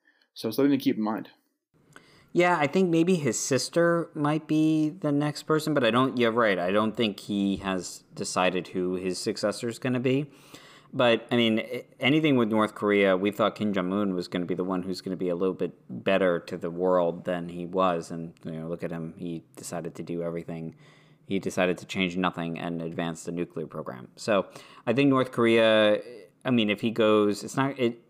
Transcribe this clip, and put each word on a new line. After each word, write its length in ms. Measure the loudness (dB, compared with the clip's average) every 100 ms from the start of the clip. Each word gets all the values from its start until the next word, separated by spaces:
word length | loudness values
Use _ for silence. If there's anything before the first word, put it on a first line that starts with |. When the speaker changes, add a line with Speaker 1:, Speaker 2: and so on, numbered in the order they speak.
| _ _ _
Speaker 1:
So 160 | -8 -6
something 260 | 0 2 2
to 60 |
keep 140 | 2 0
in 60 |
mind. 260 | -2 -4 -8 _ _ _ _ _ _ -20 _ _ _
Speaker 2:
Yeah, 240 | 2 2 4
I 80 | 2
think 220 | 2 2
maybe 280 | 4 4 2
his 220 | 0 -2
sister 720 | 0 0 0 2 2 2 -2
might 340 | -4 -2 -2 0
be 400 | 2 2 2 0
the 240 | -2 -2
next 300 | 0 0 -4
person, 320 | -2 0 0
but 100 | 2
I 60 | 4
don't, 260 | 4 2 2
you're 160 | 2
right, 260 | 4 2 2
I 140 | 2
don't 240 | 2 2 2
think 240 | -2 -2
he 380 | -4 0 0 0
has 440 | -2 -4 -6 -12 _
decided 540 | -10 -6 0 0 0 -4
who 260 | -4 -2 -2
his 220 | -4 -4
successor 500 | -4 -2 -2 -4 -6
is 100 | -6
gonna 220 | -4 -2
be. 280 | 0 0 -2 -10 -20 -20 -20 -20 -8
But, 320 | 2 4 4 2
I 60 | 2
mean, 240 | 2 2
a-, 260 | -2 -8 -12 -4
anything 360 | 0 2 4 4
with 120 | 2
North 240 | 2 0
Korea, 420 | 0 2 4 4 4
we 140 | 0
thought 240 | 0 0
Kim 180 | 0 -2
Jong-un 420 | -2 0 0 -2
was 140 | -2 -4
gonna 160 | -4
be 100 | -4
the 100 | -4
one 180 | -2 -4
who's 180 | -4 -6
gonna 160 | -6 -4
be 140 | -2
a 40 |
little 200 | 0 -2
bit 180 | -2 -4 -8 -14
better 500 | -8 0 2 4 2
to 180 | -2 -8
the 120 | -8
world 540 | -2 2 4 2 -2
than 240 | -4 -6 -6
he 160 | -10
was. 460 | -6 0 0 0 -4
And, 240 | -10 -12 -12
you 80 | -12
know, 160 | -10 -8
look 140 | -8
at 80 | -8
him. 240 | -8 -10 -10
He 260 | -10 -10 -12 -18
decided 380 | -12 -10 -10
to 80 | -10
do 200 | -8 -6
everything. 520 | -6 -6 -8 -10 -10 -14 -20 -20 _ _
He 140 | -6 -4
decided 400 | -4 0 0 0
to 80 | -4
change 320 | -4 -2 0
nothing 400 | -2 -2 -6 -6
and 240 | -6 -6
advance 420 | -6 -6 -6 -6
the 80 | -8
nuclear 340 | -6 -6 -8 -10
program. 420 | -10 -12 -12 -16 -10
So 300 | 0 0 0 -6 -20 -10 -2
I 60 |
think 160 | 2 4
North 240 | 4 2
Korea, 680 | 2 4 6 6 6 6 4 -2 -16 -20 _
I 60 | 0
mean, 180 | 2 2
if 140 | 2
he 80 | 0
goes, 520 | 2 4 6 4 0
it's 140 | -4 -2
not, 220 | -2 0
it, 220 | -2 -2 _